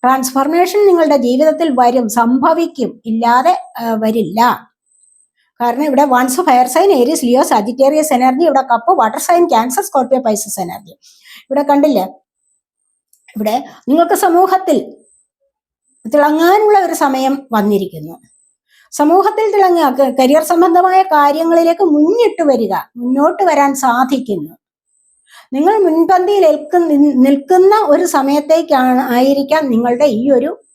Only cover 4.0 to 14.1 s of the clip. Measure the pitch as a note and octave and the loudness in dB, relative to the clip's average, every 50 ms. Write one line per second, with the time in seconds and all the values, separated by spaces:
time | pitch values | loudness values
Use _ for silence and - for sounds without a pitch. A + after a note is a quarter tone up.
4 | A3 A3 A3 A#3 G#3+ D#3 F3+ A3 A#3 B3 G3+ - - _ _ _ _ _ _ _ | -2 -2 -2 -2 -4 -4 0 0 0 0 0 -4 -8 _ _ _ _ _ _ _
5 | _ _ _ _ _ _ _ _ _ _ _ _ A#3+ B3 B3 B3 D4 D#4 C4+ B3 | _ _ _ _ _ _ _ _ _ _ _ _ -4 -4 -2 -2 -4 -2 0 0
6 | C#4+ C#4+ B3+ B3 B3+ C4 B3+ - F4+ D#4 C4 B3 B3+ B3 B3 D#4+ F4+ G4+ F#4+ C4+ | 0 2 2 0 0 -2 -2 -2 0 2 2 2 2 2 2 0 2 2 4 2
7 | A#3+ A#3+ - - - A#3+ A#3+ B3+ D#4+ E4+ C#4+ A3+ G3+ G#3+ A#3+ C4 C4+ C4+ D4 D#4 | 2 0 0 -2 0 0 0 0 2 0 0 -2 -2 -4 -2 0 0 0 2 0
8 | D4+ D4+ C#4 A#3+ B3 C4 C4 C4 E4+ E4 C4+ C4+ B3+ C4 A#3+ A3+ - - F#4+ D#4+ | -2 -2 -2 0 0 0 0 0 0 0 0 0 0 0 -2 -2 0 0 0 2
9 | A#3 A3 G#3+ D4+ - - F4 F4 F4 E4+ E4+ E4 - B3+ B3+ - G#4 - - C#4 | 0 -2 -2 -6 -2 0 2 2 2 2 2 -2 -2 -2 -4 -6 -6 -4 -2 -4
10 | B3+ B3+ C4+ B3+ B3 A#3 G#3+ G#3 - G3+ - - F#3 F3 - - - - - _ | -2 0 -2 -2 -2 -2 -4 -4 -6 -10 -10 -10 -10 -10 -10 -16 -18 -20 -20 _
11 | _ _ _ _ _ - - - - _ C#4 C#4+ C#4+ C#4+ C#4+ C#4+ C#4+ D4+ C4+ G3+ | _ _ _ _ _ -20 -20 -20 -12 _ -4 -4 -2 0 0 2 2 0 0 -2
12 | F#3 F#3+ - _ _ _ _ _ _ _ _ _ _ _ _ _ _ _ _ _ | -4 -6 -10 _ _ _ _ _ _ _ _ _ _ _ _ _ _ _ _ _
13 | _ _ _ _ _ _ - G#3 G#3 G#3+ G#3+ B3 F3+ - - - _ - C4 D#4+ | _ _ _ _ _ _ -10 -6 -4 -2 -2 -4 -6 -8 -18 -16 _ -2 2 2
14 | E4+ E4+ | 2 2